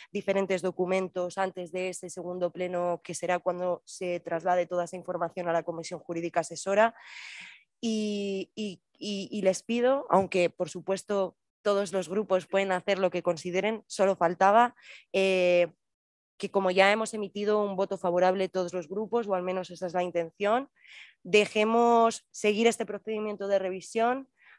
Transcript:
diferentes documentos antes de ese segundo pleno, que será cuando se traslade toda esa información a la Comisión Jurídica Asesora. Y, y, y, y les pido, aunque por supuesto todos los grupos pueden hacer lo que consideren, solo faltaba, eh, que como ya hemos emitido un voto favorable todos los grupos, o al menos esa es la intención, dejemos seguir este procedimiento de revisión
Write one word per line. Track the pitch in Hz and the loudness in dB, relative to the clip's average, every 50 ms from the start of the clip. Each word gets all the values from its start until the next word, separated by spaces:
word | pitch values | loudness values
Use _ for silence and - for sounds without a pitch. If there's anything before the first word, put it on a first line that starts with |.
| - - | -14 -10
diferentes | - 202 - - 190 196 196 175 190 180 - | -8 -6 -2 -2 0 0 0 0 0 -2 -2
documentos | 185 180 - 185 175 190 190 190 175 - 185 180 175 - 196 | -2 -2 -2 0 0 0 0 -2 -2 -4 -4 -6 -4 -4 -4
antes | 190 190 185 185 180 165 | -4 -4 -4 -8 -10 -8
de | 180 185 185 185 | -8 -6 -6 -6
ese | 180 - - 175 | -8 -10 -12 -12
segundo | - 185 165 180 180 180 180 175 | -12 -10 -10 -8 -4 -2 -2 -2
pleno, | - 175 185 180 180 175 175 175 175 165 - | -2 -4 -6 -4 -2 -2 -2 -2 -2 -4 -6
que | - 165 | -10 -8
será | - - 170 180 180 | -6 -2 -2 -2 0
cuando | - 185 175 175 180 180 175 - _ | 0 -2 -2 -2 -2 -2 -4 -4 _
se | - - - 190 180 175 170 | -12 -12 -8 -6 -4 -4 -6
traslade | - 170 170 165 160 185 180 180 175 | -4 -6 -6 -2 0 2 2 2 0
toda | 170 180 175 175 | 0 -2 -4 -4
esa | 165 - | -4 -6
información | 180 170 - 175 165 175 165 - 185 175 170 | -10 -8 -8 -6 -4 -4 -6 -6 -4 -2 -2
a | 165 | 0
la | 170 160 | 0 -2
Comisión | - 165 165 165 - 180 156 | -4 -6 -8 -8 -8 -10 -10
Jurídica | - - 170 165 170 170 - 175 | -8 -8 -6 -4 -4 -4 -2 -2
Asesora. | 160 - 170 - - 196 196 202 220 226 233 - - - - - - - - - - - - - _ _ _ _ | -2 -2 -6 -8 -4 0 2 4 4 4 2 -4 -16 -20 -18 -18 -16 -16 -16 -18 -18 -20 -20 -20 _ _ _ _
Y, | - 226 220 214 214 208 208 202 202 202 196 190 185 - _ | -4 -4 -2 -2 -2 -2 -2 -2 -2 -4 -4 -4 -6 -8 _
y, | - 214 202 175 - _ _ _ _ | -8 -8 -8 -8 -12 _ _ _ _
y, | - 208 202 196 196 - | -8 -6 -6 -6 -6 -6
y | - 208 185 | -4 0 2
les | 190 185 - - | 2 2 0 -2
pido, | - 233 240 240 254 269 277 - - | -4 -2 0 2 2 2 0 0 2
aunque | - 190 190 180 - 185 175 170 | 2 2 2 2 2 2 2 0
por | - - 180 160 | 0 -4 -8 -6
supuesto | - 180 147 - 190 190 - - 208 196 190 - - _ _ _ _ _ - | -8 -8 -6 -4 -4 -4 -4 -2 -2 -2 -2 -2 -4 _ _ _ _ _ 0
todos | 208 202 196 202 175 180 | 0 2 2 0 0 -2
los | 190 175 143 | -4 -4 -2
grupos | 185 208 214 - 190 185 165 - | -2 -2 0 2 0 0 0 0
pueden | - 196 196 196 185 | 0 0 0 0 0
hacer | 180 - - 196 185 | -2 0 0 0 2
lo | 190 180 | 2 0
que | - 180 - | 0 0 0
consideren, | 180 170 151 - 180 170 185 190 214 226 208 - | 0 -2 -2 -2 -4 -2 -2 0 0 -2 -4 -8
solo | - - - 196 196 190 | -6 -2 2 2 2 4
faltaba, | - 175 165 180 - 196 196 202 226 240 247 - _ - - - - - _ - | 4 2 2 4 4 6 6 8 6 6 4 2 _ -20 -20 -20 -20 -12 _ 0
eh, | 196 190 190 190 185 180 180 180 175 175 165 - _ _ _ _ _ _ _ _ _ _ _ _ - | 2 2 2 4 4 4 4 4 4 4 2 -2 _ _ _ _ _ _ _ _ _ _ _ _ -10
que | - 190 | -8 -4
como | - 202 190 185 | 0 0 0 2
ya | 180 190 190 196 208 | 4 6 6 6 4
hemos | 220 220 214 - | 2 0 -4 -6
emitido | 214 208 185 - 202 208 208 214 214 208 | -6 -8 -8 -6 -4 -2 0 2 2 0
un | 202 196 | 0 0
voto | 185 196 190 196 190 | -2 -2 -2 -2 -2
favorable | - 180 175 180 180 185 185 196 190 180 | -2 0 2 4 4 4 4 2 0 -2
todos | - 185 180 175 180 | -2 -2 -4 -4 -4
los | 185 165 147 | -6 -6 -4
grupos, | 185 208 220 190 226 233 226 | -4 -4 -4 -2 -2 -2 -2
o | 202 196 | 0 -2
al | 185 180 | -2 -2
menos | 185 185 185 180 - | -2 -4 -4 -6 -8
esa | 180 165 190 | -10 -8 -8
es | 175 165 | -4 -2
la | 180 180 | -2 -2
intención, | 180 170 170 165 165 - - 202 202 220 254 277 - _ _ - - - - - - _ _ - | 0 0 -2 -2 -4 -4 -4 0 0 2 0 0 -4 _ _ -20 -20 -20 -20 -20 -20 _ _ -2
dejemos | 185 170 208 208 - - 214 214 220 226 233 240 240 233 233 226 226 220 - - _ | 4 4 4 4 4 2 2 2 4 4 4 6 6 6 6 6 4 2 -2 -10 _
seguir | - - - 208 214 202 226 | -8 -2 0 0 2 4 4
este | 233 226 - 226 | 2 2 0 -2
procedimiento | 185 208 202 - 220 220 214 214 214 208 190 196 196 | -6 -8 -8 -8 -6 -6 -4 -4 -6 -6 -6 -2 0
de | 202 196 | 0 0
revisión | 190 185 185 185 160 - - 226 226 240 254 269 269 - _ _ _ - - | 0 -2 -6 -8 -10 -6 -2 0 2 2 0 -2 -6 -12 _ _ _ -20 -20